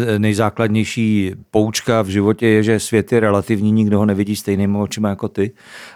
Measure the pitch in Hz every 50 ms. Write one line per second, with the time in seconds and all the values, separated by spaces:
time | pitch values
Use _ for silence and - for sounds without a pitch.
0 | 120 117 107 104 107 107 104 98 113 104 - - 113 110 107 110 104 - - 117
1 | 113 110 107 101 98 92 95 101 - _ - 110 107 110 107 - - - 117 113
2 | 107 95 92 104 98 104 110 - 120 113 107 107 104 113 113 104 - - 117 107
3 | 95 - 123 117 110 107 101 101 95 - 113 98 104 107 107 110 107 104 104 101
4 | 107 107 101 95 104 101 104 101 - 104 101 95 101 98 101 104 104 98 - 107
5 | 107 104 98 95 - 107 - - 98 107 - _ - - - - - - -